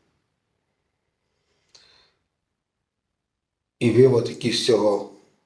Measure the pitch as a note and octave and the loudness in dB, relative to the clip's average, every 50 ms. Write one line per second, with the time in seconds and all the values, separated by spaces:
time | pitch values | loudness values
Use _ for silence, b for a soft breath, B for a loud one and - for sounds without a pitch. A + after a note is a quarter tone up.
0 | _ _ _ _ _ _ _ _ _ _ _ _ _ _ _ _ _ _ _ _ | _ _ _ _ _ _ _ _ _ _ _ _ _ _ _ _ _ _ _ _
1 | _ _ _ _ _ _ _ _ _ _ _ _ _ b b b b b b b | _ _ _ _ _ _ _ _ _ _ _ _ _ b b b b b b b
2 | b b b b _ _ _ _ _ _ _ _ _ _ _ _ _ _ _ _ | b b b b _ _ _ _ _ _ _ _ _ _ _ _ _ _ _ _
3 | _ _ _ _ _ _ _ _ _ _ _ _ _ _ _ - B2 A#2 G#2 A#2+ | _ _ _ _ _ _ _ _ _ _ _ _ _ _ _ -4 -2 2 4 4
4 | C3 C3 A#2+ A2+ - - - - - A2+ G#2+ - - B2+ A2+ G2+ G#2 G#2 G2+ G2+ | 4 4 4 0 -2 -4 -8 -8 -6 -6 -6 -4 0 0 0 0 0 0 -2 -4
5 | - - - - _ _ _ _ _ | -6 -12 -20 -20 _ _ _ _ _